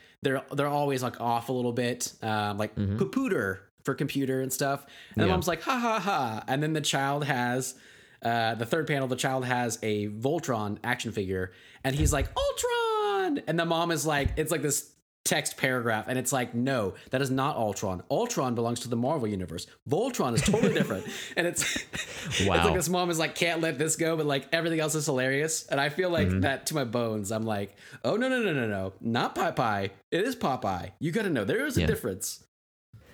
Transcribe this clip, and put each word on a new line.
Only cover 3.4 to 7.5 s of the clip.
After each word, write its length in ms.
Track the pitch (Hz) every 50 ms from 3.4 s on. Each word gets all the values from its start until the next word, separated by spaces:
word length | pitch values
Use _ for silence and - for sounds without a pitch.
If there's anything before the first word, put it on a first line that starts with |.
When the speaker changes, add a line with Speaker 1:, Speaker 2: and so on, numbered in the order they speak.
| 104 98 92 - - - _ _ -
Speaker 1:
for 100 | - 131
computer 460 | - 156 135 - 139 135 127 135 131
and 100 | 131 131
stuff. 320 | - - 143 139 139 139 - - - - - - -
And 80 | -
the 40 | 214
Speaker 2:
Yeah. 60 | 190
Speaker 1:
mom's 160 | 175 - - 185
like, 140 | 165 165
"Ha, 160 | - - 262 247
ha, 200 | 240 233 220 220
ha." 460 | 175 202 196 151 131 113 110 107 -
And 160 | - 131 139
then 100 | 151 156 156
the 60 | 156
child 420 | 151 - - 139 135 139 143 147 147
has, 500 | 139 139 123 123 123